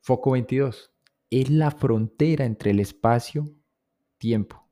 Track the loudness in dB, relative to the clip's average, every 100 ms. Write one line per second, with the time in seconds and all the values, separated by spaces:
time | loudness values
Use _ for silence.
0 | 0 0 0 -2 -2 -2 -2 -6 -20 _
1 | _ _ _ -2 2 2 2 0 0 0
2 | -2 0 0 2 -2 -2 0 0 0 -2
3 | 0 2 -2 -8 -8 _ _ _ _ _
4 | _ _ -2 -2 -2 -10 _